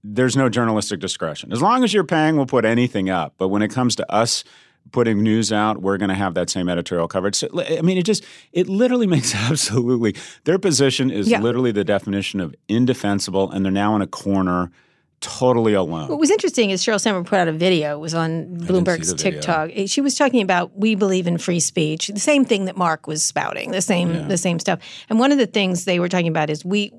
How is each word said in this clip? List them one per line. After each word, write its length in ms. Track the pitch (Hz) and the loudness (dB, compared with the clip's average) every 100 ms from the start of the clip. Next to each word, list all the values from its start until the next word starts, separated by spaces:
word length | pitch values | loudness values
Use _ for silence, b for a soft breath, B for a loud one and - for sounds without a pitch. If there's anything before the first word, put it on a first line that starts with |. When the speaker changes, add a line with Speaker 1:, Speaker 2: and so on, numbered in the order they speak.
Speaker 1:
there's 320 | 104 104 127 127 | -6 0 2 4
no 120 | 135 | 2
journalistic 500 | 117 113 110 - 95 | 2 0 0 -2 -6
discretion. 520 | 92 - 82 73 - | -6 -6 -6 -8 -8
As 80 | 113 | 0
long 240 | 180 254 | 2 4
as 80 | 240 | 2
you're 120 | 202 | 2
paying, 320 | 160 165 156 156 | 2 2 4 2
we'll 100 | 135 | 2
put 180 | 127 | 2
anything 460 | 110 117 123 107 95 | 4 2 2 0 0
up. 240 | 92 76 _ | -2 -4 _
But 100 | 95 | 0
when 120 | 104 | 0
it 80 | 107 | 0
comes 240 | 120 123 - | 0 0 -2
to 160 | - | 0
us 320 | 104 117 - b b b b - | 0 2 -2 b b b b -6
putting 300 | 123 117 104 | 0 2 2
news 300 | 110 110 104 | 2 2 2
out, 300 | 107 107 107 | 2 0 0
we're 160 | 95 98 | -2 0
gonna 160 | 98 | 0
have 200 | 95 98 | 0 -2
that 140 | 90 85 | -2 -2
same 200 | 95 90 | -2 -2
editorial 380 | 87 85 87 85 | -2 -2 -2 -2
coverage. 260 | 95 95 | -2 -2
So, 140 | 101 - | -4 -4
li-, 260 | - - 160 | -6 -4 0
I 40 | |
mean, 160 | 165 185 | 2 2
it 60 | |
just, 200 | 180 208 B B B | 0 -2 B B B
it 160 | 175 185 | -2 0
literally 380 | 196 247 247 208 | 2 2 2 2
<laughs> 100 | 156 | 2
makes 180 | 110 | 0
absolutely, 800 | 101 113 - - 113 120 127 113 B B B | -2 -2 -2 0 0 2 2 0 B B B
their 140 | - 185 | 0 0
position 520 | 196 127 139 127 131 | 2 2 2 2 -2
is 180 | 98 101 | 0 0
Speaker 2:
Yeah. 120 | 113 | 2
Speaker 1:
literally 320 | 117 120 127 | 2 0 0
the 120 | 104 | 0
definition 560 | 95 101 - 98 95 98 | 0 0 0 -4 -4 -6
of 140 | 85 - - | -8 -10 -2
indefensible, 840 | 110 127 123 101 101 - 95 98 | 2 2 2 0 -2 0 0 0
and 140 | 98 | 0
they're 80 | 95 | 0
now 220 | 98 104 | 2 2
in 60 | 107 | 2
a 40 | 92 | -2
corner 600 | - 101 98 92 90 87 b b b b _ | -4 -2 0 2 0 -2 b b b b _
totally 520 | - - 127 120 113 | -14 0 2 4 4
alone. 360 | 101 85 82 76 | 2 0 -4 -6
Speaker 2:
What 100 | 294 | 0
was 140 | 311 | 2
interesting 380 | 415 359 247 208 | 2 0 0 0
is 120 | 185 | 0
Sheryl 160 | - 208 | 0 0
Sandberg 260 | 226 190 175 | 0 -2 0
put 120 | 196 | 0
out 80 | 170 | 0
a 60 | |
video. 400 | 156 180 175 151 | 0 2 2 0
It 60 | 147 | -4
was 120 | 156 | -4
on 180 | 165 160 | -2 -2
Speaker 1:
I 20 | 165 170 175 170 | -2 -6 -8 0
didn't 0 | |
Speaker 2:
Bloomberg's 400 | 185 180 165 165 | 2 2 0 -2
Speaker 1:
see 40 | |
the 80 | 185 | -2
video. 180 | 196 151 | -4 -4
Speaker 2:
TikTok. 300 | - 160 156 | -2 -2 -2
It, 160 | 214 196 | -4 -2
she 120 | - | 0
was 160 | 277 - | 0 2
talking 260 | 285 247 | 2 2
about, 340 | 196 180 175 196 | 2 0 -2 -2
"We 200 | 214 208 | 0 2
believe 320 | 202 185 175 | 2 0 0
in 100 | 170 | -2
free 220 | - 175 | -2 -2
speech," 480 | - - 151 160 - | 0 -2 -2 -2 -6
the 100 | 202 | -2
same 260 | 302 285 | 2 2
thing 200 | 254 208 | 4 0
that 120 | 190 185 | -2 -2
Mark 300 | 175 160 - | -2 -2 -4
was 160 | 156 | -4
spouting, 480 | - - - - - | -2 -2 -4 -6 -6
the 100 | 185 | -4
same, 320 | 185 180 175 | 0 0 0
Speaker 1:
Yeah. 100 | 165 151 | -2 -2
Speaker 2:
the 100 | 180 | -2
same 220 | 180 175 | 0 -2
stuff. 220 | - 175 B B B | -2 -4 B B B
And 120 | 226 | 2
one 100 | 262 | 4
of 80 | 285 | 4
the 80 | 233 | 2
things 380 | 214 190 175 | 0 0 -2
they 160 | 196 175 | 0 0
were 80 | 175 | 0
talking 180 | 185 170 | 0 0
about 240 | 160 151 | 0 -2
is 140 | 151 | -2
we, 260 | 180 202 202 | -2 -2 -2